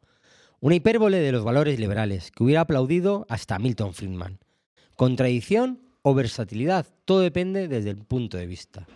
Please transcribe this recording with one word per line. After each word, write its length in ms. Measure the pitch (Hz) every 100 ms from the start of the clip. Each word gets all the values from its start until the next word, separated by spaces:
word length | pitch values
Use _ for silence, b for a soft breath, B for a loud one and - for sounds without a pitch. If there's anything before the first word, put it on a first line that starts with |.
| b b b b b b
Una 160 | 135 175
hipérbole 460 | 175 226 214 190
de 100 | 143
los 120 | 127
valores 360 | 107 131 151 127
liberales 500 | 104 101 107 98 -
que 140 | -
hubiera 180 | 117 156
aplaudido 640 | 165 143 131 170 185 202 -
hasta 280 | 113 - 95
Milton 380 | 123 110 101 87
Friedman. 420 | 98 90 92 95 _ _ _ _ _ -
Contradicción 840 | 127 123 127 123 - 208 254 254 _ _
o 100 | 139
versatilidad, 720 | 135 117 - 101 104 147 185 - _ -
todo 160 | 190
depende 460 | 180 180 180 196 180
desde 220 | 123 104
el 160 | 101 107
punto 320 | 127 117 92
de 80 | 87
vista. 400 | 90 - - 87